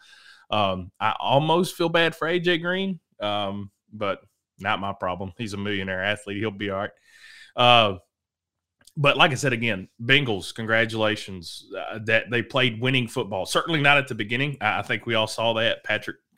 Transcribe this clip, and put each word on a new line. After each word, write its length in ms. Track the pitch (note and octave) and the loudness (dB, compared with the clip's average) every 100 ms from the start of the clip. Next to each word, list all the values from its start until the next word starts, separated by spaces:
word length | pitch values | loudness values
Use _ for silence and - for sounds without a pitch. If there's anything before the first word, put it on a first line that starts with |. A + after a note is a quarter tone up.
| - - - - - | -20 -20 -20 -20 -4
Um, 440 | G#2+ G2+ F#2 F2 - | 0 2 0 -6 -2
I 120 | G#2+ - | -2 0
almost 560 | G2 C3+ D#3 E3+ F#3 | 2 2 4 2 0
feel 140 | - E3+ | -2 0
bad 260 | E3+ E3 | 2 2
for 140 | D#3+ D#3 | 0 -2
A 100 | F3+ | -2
J 200 | F3 E3+ | 0 -2
Green, 420 | F3 F#3 F#3+ F3 _ - | -2 -4 -4 -6 _ -8
um, 520 | G#2 G#2 G2+ G2+ G2+ _ _ | -4 -2 -4 -6 -10 _ _
but 280 | G#2+ G2+ F#2 _ _ _ - | -6 -4 -4 _ _ _ -8
not 180 | F#2+ F#2 | -4 -2
my 140 | G2 | -4
problem. 400 | F#2+ F#2 F2+ F#2+ - | -4 -4 -4 -8 -8
He's 180 | A2+ | -8
a 20 | G2+ | -6
millionaire 440 | G2+ G2+ F#2+ F#2 | -4 -4 -4 -2
athlete. 360 | G2 G#2 G2+ G2+ | -2 -2 -4 -6
He'll 160 | G#2+ | -4
be 180 | G2 G2+ | -4 -4
all 80 | F#2+ | -4
right. 120 | G#2 - _ - - - - - | -6 -10 _ -20 -20 -20 -8 4
Uh, 420 | B2 A#2+ G#2+ F#2 - _ _ _ _ _ _ _ _ - | 8 8 6 2 -10 _ _ _ _ _ _ _ _ 0
but 200 | C#3+ C3 | 2 6
like 160 | E3+ | 4
I 20 | |
said, 180 | C3 C#3+ | 4 0
again, 360 | A#2+ A#2 F#2+ F#2+ - | 0 0 -4 -6 -6
Bengals, 540 | A#2 C#3 C3+ G2 E2 | 2 2 4 -2 -4
congratulations, 1120 | - A2 A2+ A2+ A2 G#2+ G#2+ - F#2 E2+ - - F#2+ | -8 0 2 2 0 0 0 -6 -12 -12 -16 -14 -12
uh, 220 | - A2 | -10 -8
that 260 | G#2+ A2+ - | 0 0 2
they 120 | A#2+ | -2
played 380 | - C3+ B2+ A2 | 0 2 2 0
winning 280 | B2+ C3 A#2 | 0 0 0
football. 360 | C3 G2 G2+ | -4 -4 -4
Certainly 360 | F2+ F3 E3 D#3+ | -2 -2 0 2
not 180 | C#3+ C#3+ | 4 4
at 80 | C3+ | 2
the 80 | |
beginning. 420 | A2+ G#2+ A#2+ D3 C#3 | -4 -4 -4 -4 -2
I, 180 | G#2+ F#2+ | -2 -2
I 40 | |
think 220 | G2+ A2+ | -2 -4
we 120 | - A2+ | -2 0
all 100 | A2 | 0
saw 260 | - A2+ | 0 0
that. 280 | A2+ A2+ - | 2 0 -2
Patrick 360 | - G#2+ - - _ | -2 -4 -4 -14 _